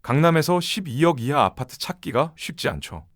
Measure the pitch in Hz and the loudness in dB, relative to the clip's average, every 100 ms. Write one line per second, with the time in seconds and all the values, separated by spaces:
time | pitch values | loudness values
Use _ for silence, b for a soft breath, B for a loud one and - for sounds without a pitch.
0 | - 131 170 165 156 175 170 - 180 120 | 0 4 4 4 2 0 0 -6 -6 2
1 | 170 143 117 143 98 - 127 - - - | 2 4 0 2 2 0 -12 -10 -10 -10
2 | - 120 160 - - 147 135 71 - 80 | -4 -2 -2 -6 -12 -6 -6 -6 -12 -16
3 | - | -16